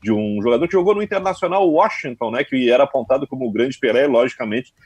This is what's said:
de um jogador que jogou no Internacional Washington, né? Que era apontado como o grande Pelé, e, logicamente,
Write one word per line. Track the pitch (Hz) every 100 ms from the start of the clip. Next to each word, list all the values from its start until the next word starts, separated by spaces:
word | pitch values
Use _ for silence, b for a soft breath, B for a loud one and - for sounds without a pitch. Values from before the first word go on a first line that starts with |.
de | 101
um | 107 107 104
jogador | 110 120 170
que |
jogou | 190 180
no | 208
Internacional | 208 196 185 180 175 190 185
Washington, | 156 214 - 147 117 117
né? | 120
Que | 143 131 123
era | 123
apontado | 139 135 117 135 143
como | 131 123
o |
grande | 107 131 127
Pelé, | 123 117
e, | 143
logicamente, | 117 127 - 113 110 - b